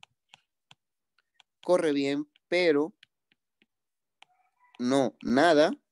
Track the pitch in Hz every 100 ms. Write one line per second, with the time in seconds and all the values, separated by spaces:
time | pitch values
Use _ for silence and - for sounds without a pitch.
0 | _ _ _ - _ _ _ _ _ _
1 | _ _ _ _ _ _ - 180 165 143
2 | 139 143 151 _ - 175 175 143 156 -
3 | _ _ _ _ _ _ _ _ _ _
4 | _ _ _ _ _ _ _ - 123 139
5 | 123 - - 123 165 147 165 147 _